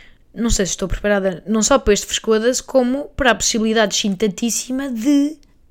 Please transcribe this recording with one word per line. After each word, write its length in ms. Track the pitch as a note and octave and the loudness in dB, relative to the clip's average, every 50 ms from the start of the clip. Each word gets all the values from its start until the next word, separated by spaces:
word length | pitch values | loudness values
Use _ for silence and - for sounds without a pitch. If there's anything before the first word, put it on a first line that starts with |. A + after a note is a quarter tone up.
| - - - _ _ _ - | -20 -20 -20 _ _ _ -6
Não 160 | G3+ A#3 A3+ | -4 -2 0
sei 160 | - - G3 | 0 0 0
se 60 | E3 | -2
estou 160 | - - G3 | -4 -4 -4
preparada 560 | E3+ - - - G#3 G3+ G3 F#3+ F#3+ F3 - - | -4 -4 -2 0 0 0 2 0 -2 -4 -4 -4
não 160 | F#3+ A3 A3 | -2 0 0
só 160 | G#3 - C#4 | 2 2 2
para 160 | C4 - G#3+ G3+ | 2 4 2 2
este 120 | G3 - | 2 0
frescodas, 560 | - - - - A3 A3 A3 A3 B3 B3+ - | -4 -8 -4 0 0 0 2 2 0 0 -2
como 440 | - - - C4 B3 B3 C4 C#4+ D4 - - | -4 0 2 2 2 2 0 -2 -6 -8 -4
para 160 | - C#4 B3 | 0 2 2
a 40 | A3 | 2
possibilidade 600 | - - - - A3 A3 A3 A3 A3+ G#3+ G3+ - | 2 0 -2 -2 0 0 2 2 2 2 2 0
excitantíssima 920 | - - G3+ F#3+ F3 A3+ G#3+ F3+ - A#3 A#3 - - - - B3+ C4 C#4 C#4 | -2 -2 -2 -2 0 0 -2 -2 -2 -4 -4 -4 -4 -6 -6 -6 -6 -6 -6
de 480 | A#3+ A3 G#3+ D4 C#4+ C#4+ C#4+ D4 D#4 - - _ _ _ _ - | -6 -2 0 2 2 2 2 0 -4 -10 -18 _ _ _ _ -20